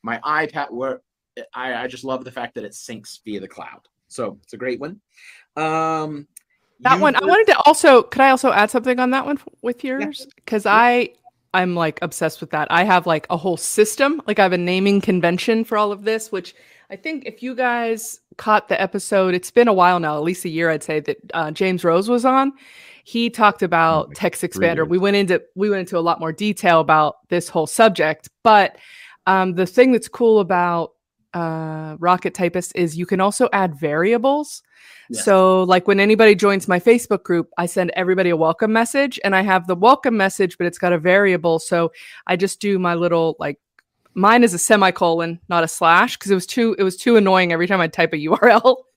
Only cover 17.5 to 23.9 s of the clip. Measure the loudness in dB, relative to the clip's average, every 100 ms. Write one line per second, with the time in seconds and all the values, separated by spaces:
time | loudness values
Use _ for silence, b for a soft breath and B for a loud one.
17.5 | -4 -4 -2 -4 -6 -10 -18 _ -10 0
18.5 | 0 0 -4 -2 -6 -2 0 0 -2 0
19.5 | 2 2 4 4 4 -2 -4 -4 -6 -8
20.5 | -2 -2 -2 -4 -6 -4 -10 -8 -8 -6
21.5 | -2 -2 0 0 0 0 0 2 0 -2
22.5 | -6 B B B B _ -4 -4 2 0
23.5 | 2 -2 2 2